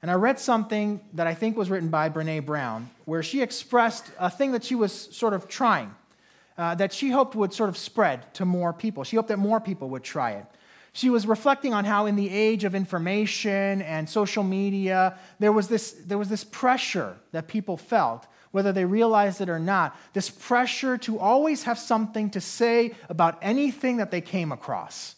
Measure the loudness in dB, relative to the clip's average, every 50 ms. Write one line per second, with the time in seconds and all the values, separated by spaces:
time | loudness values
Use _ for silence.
0 | 0 2 2 4 4 2 2 0 2 2 2 2 2 0 -2 -2 0 -2 -2 -4
1 | -8 -12 -4 -2 0 0 0 0 -2 -2 0 0 -2 -2 0 -2 -2 0 0 2
2 | 0 0 -2 -2 -4 -4 -4 -4 -4 -4 -4 -4 -2 -4 -4 -6 -8 -12 -16 _
3 | _ -4 -4 -4 -4 -2 -2 -2 -2 -2 -4 -10 -10 2 2 4 4 4 0 -4
4 | -14 -16 -8 -4 -2 -2 0 0 -2 0 0 -4 -2 -2 0 0 0 0 -2 -6
5 | -14 -16 -8 -2 0 0 0 0 -4 -8 -6 0 2 2 2 2 0 -6 -14 _
6 | _ _ _ _ _ _ _ _ _ _ _ -4 -4 -2 0 0 0 -2 0 -2
7 | -2 0 4 2 2 2 2 -2 -2 -2 0 0 -2 -2 -2 -4 -10 -8 0 2
8 | 2 2 2 0 -6 -14 _ -4 0 0 0 2 0 -2 -4 -2 -6 -6 -4 -6
9 | -8 -2 0 0 0 0 0 0 2 2 2 2 0 -2 -8 -6 -6 -8 -8 -8
10 | -10 -8 -4 -2 -2 -2 -4 -6 -12 -16 _ _ _ _ -20 -20 -20 _ _ 0
11 | 2 4 4 4 4 2 2 2 4 2 2 4 2 0 0 0 0 2 2 2
12 | 2 2 2 0 0 0 0 2 2 2 2 2 0 -2 0 -2 -2 -2 -2 -2
13 | -2 0 0 0 0 0 -2 -2 -2 0 0 0 0 0 0 -2 -4 -4 -4 -6
14 | -6 -2 0 0 0 0 0 -2 0 0 0 0 0 0 0 0 0 2 2 4
15 | 4 2 2 -4 -20 -20 -6 _ 2 4 4 4 2 2 0 -2 -2 -4 -12 -14
16 | -10 -6 -4 -4 -2 -2 -4 -6 -6 -10 -10 0 2 2 2 2 0 -4 -2 -4
17 | -4 -4 -8 -14 _ _ -8 -8 -8 -4 -6 -6 -4 -4 -6 -8 -6 0 2 2
18 | 2 2 0 -4 -10 -20 _ _ _ _ _ 0 0 2 2 2 0 2 4 4
19 | 4 4 6 4 4 4 0 -4 -4 -4 -2 -2 0 0 2 2 2 0 -2 -10
20 | -20 -8 _ -6 -6 -6 -8 -12 -4 0 2 2 2 2 -2 -4 -2 -2 -2 -2
21 | -2 -4 -4 0 2 4 4 4 4 4 0 0 -2 -4 -4 -4 -2 0 0 0
22 | 0 -2 -2 -4 -4 -2 -4 -6 -8 -8 -2 0 2 4 4 4 2 2 -2 -12
23 | -12 -12 0 2 2 2 2 0 -2 0 0 2 2 0 0 0 -2 -2 0 0
24 | -2 -2 -2 -4 -4 -4 -4 -4 -2 -2 -6 -8 -6 -6 -6 -6 -6 -8 -12 -14
25 | -14 -16 -16